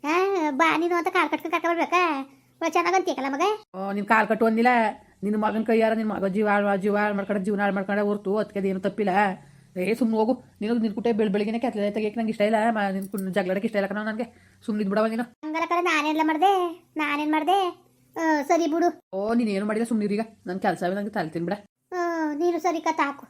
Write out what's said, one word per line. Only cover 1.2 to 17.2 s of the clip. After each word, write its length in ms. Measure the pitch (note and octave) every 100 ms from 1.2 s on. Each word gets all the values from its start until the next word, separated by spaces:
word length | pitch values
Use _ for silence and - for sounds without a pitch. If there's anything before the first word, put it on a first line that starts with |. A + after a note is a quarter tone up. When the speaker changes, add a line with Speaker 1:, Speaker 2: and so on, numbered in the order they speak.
| D4+
Speaker 1:
ಕಟ್ಕೊಂಡ್ 240 | D4+ E4+
ಕರ್ಕೊಂಡ್ 220 | E4 E4+ E4+
ಬರ್ಬೇಕಾ? 460 | D4+ F4 F4 C#4
ಒಳ್ಳೆ 480 | C4+ - _ _ E4
ಚೆನ್ನಾಗ್ 260 | F4+ E4+ F#4+
ಅಂತೀಯಕಲ್ಲ 300 | F#4 C4 C4+
ಮಗ. 120 | C#4 F#4 G#4+ - F#3
Speaker 2:
ಆ, 160 | G3
ನಿನ್ 140 | G3+ G3+
ಕಾಲ್ 220 | A3 G#3+
ಕಟ್ಟು 180 | A3 A3+
ಅಂದಿಲ್ಲ. 220 | A3+ A#3+ A#3+ A3 - - _
ನಿನ್ 140 | F#3+ G#3+
ಮಗನ್ 280 | G#3+ G#3+ A3
ಕೈಯಾರ 280 | A3+ A3
ನಿನ್ 160 | A3 G#3+
ಮಗ 160 | F#3+ G3
ಜೀವ 220 | F#3+ G#3
ಹಾಳ್ 180 | G3+ G3+
ಮಾ-, 120 | G3+
ಜೀವ 200 | G3+ G#3
ಹಾಳ್ 160 | G#3
ಮಾಡ್ಕೊಂಡ, 260 | G3+ F#3+ G#3
ಜೀವನ 220 | F#3+ G3+
ಹಾಳ್ 120 | G3+
ಮಾಡ್ಕೊಂಡ 260 | G3 F#3+ G3+
ಹೊರ್ತು 380 | G#3 G#3 G3+ G#3
ಅದ್ಕೆ 220 | G#3 G3+
ಅದೇನು 200 | F#3+ F#3+
ತಪ್ಪಿಲ್ಲ. 300 | F#3+ G3 G3 F#3 G#3 F#3 - - - F#3
ಏ, 140 | F#3
ಸುಮ್ನೆ 240 | A3+ A3+ A3
ಹೋಗು. 260 | A3 - - _
ನೀನು 120 | G#3
ನಿನ್ 200 | A#3+ A3
ಕುಟೆ 180 | G#3+ A#3
ಬೆಳ್ 180 | A3 A3
ಬೆಳಗ್ಗೆನೆ 300 | G3 G#3 A3+
ಕೆತ್ಲೆ 320 | A#3+ G#3+ G3+
ತೆಗಿಯಕ್ 260 | G#3+ G#3+ G#3+
ನಂಗೆ 120 | A3+
ಇಷ್ಟ 120 | A3+
ಇಲ್ಲ. 140 | G#3 A3 A3+
ಮ-, 220 | A3 G3+
ನಿನ್ 180 | F#3+ G3
ಕುನ್ 240 | G3 F#3+
ಜಗಳಾಡಕ್ 320 | F3+ F3+ F#3+ A3
ಇಷ್ಟ 100 | G#3
ಇಲ್ಲ 120 | G3
ಕಣೋ 160 | G3+
ನನ್ಗೆ. 540 | G#3+ G#3+ A#3 - _ _ -
ಸುಮ್ನೆ 160 | G#3+
ಇದ್ 80 | G3+
ಬಿಡವ 160 | G#3 A3
ನೀನು. 180 | A3+
Speaker 1:
ಹಂಗಲ್ಲ 420 | A#3+ _ D#4 D#4+ E4
ಕಣೋ, 120 | F4
ನಾನೇನ್ಲ 400 | F4 D#4 D4 D#4
ಮಾಡ್ದೆ? 600 | D#4 D#4 F#4 G4 F4 E4 _ D#4
ನಾನೇನ್ 340 | D4 D4